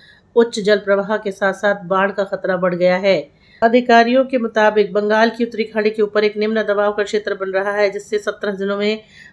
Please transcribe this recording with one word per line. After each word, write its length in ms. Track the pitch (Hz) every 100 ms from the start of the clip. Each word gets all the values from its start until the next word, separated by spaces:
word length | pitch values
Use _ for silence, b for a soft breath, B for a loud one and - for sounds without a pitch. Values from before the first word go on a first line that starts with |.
| b b _ 233
उच्च 240 | 233 226
जल 180 | 196 208
प्रवाह 400 | 196 196 196 214
के 140 | 202
साथ-साथ 540 | - 196 190 208 196 175
बाढ़ 260 | 190 202
का 120 | 196
खतरा 340 | 196 190 185 180
बढ़ 180 | 180 175
गया 220 | 180 185
है। 320 | 196 165 - b b b
अधिकारियों 640 | 226 247 247 233 233 262 254
के 120 | 262
मुताबिक 560 | 226 220 214 208 196
बंगाल 360 | 202 208 220 226
की 140 | 226
उत्तरी 200 | 233 214
खाड़ी 260 | 226 220 214
के 120 | 220
ऊपर 220 | 208 214
एक 140 | 214 208
निम्न 260 | 220 220
दबाव 280 | 202 202 208
का 120 | 208
क्षेत्र 300 | 202 214 208
बन 160 | 196 190
रहा 220 | 190 202
है, 180 | 202 202
जिससे 280 | 202 - 208
सत्रह 340 | 208 - 208
जिलों 260 | 196 196 202
में 260 | 208 214 B B B